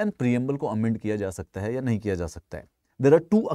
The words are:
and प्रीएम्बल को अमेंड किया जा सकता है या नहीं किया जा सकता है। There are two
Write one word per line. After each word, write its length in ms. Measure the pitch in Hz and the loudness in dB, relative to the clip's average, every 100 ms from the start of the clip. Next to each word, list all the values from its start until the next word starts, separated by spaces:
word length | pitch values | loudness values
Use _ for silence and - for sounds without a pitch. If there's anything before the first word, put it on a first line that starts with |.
and 120 | 214 | -4
प्रीएम्बल 440 | - 123 120 131 139 | 0 0 2 0 -4
को 100 | 139 | -4
अमेंड 320 | 107 113 110 | 0 0 0
किया 180 | 107 107 | -2 -2
जा 140 | 95 | -4
सकता 300 | 92 87 95 | -6 -10 -6
है 140 | 104 | -4
या 60 | 127 | -4
नहीं 180 | 131 110 | -2 -2
किया 160 | 104 | -2
जा 120 | 90 82 | -2 -4
सकता 320 | - - 78 | -10 -16 -16
है। 100 | - _ _ - | -16 _ _ 0
There 180 | 135 160 | 6 6
are 80 | 165 | 6
two 140 | 214 220 | 2 2